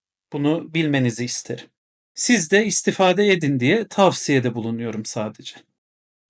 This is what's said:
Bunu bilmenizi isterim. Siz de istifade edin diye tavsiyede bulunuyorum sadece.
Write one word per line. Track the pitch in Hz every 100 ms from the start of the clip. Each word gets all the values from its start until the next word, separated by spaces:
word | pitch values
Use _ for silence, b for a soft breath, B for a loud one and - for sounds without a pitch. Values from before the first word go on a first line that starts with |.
| _ _ _
Bunu | 147 143 165 160
bilmenizi | 160 156 139 123 113
isterim. | 123 - - 117 - _ _ _ _
Siz | - - 226 156
de | 196 214
istifade | - 202 - 185 180 208
edin | 185 143 135
diye | 135 226 208
tavsiyede | - 185 131 - 135 120
bulunuyorum | 113 113 117 117 107
sadece. | 107 117 110 - - - _ _ _ _ _ _ _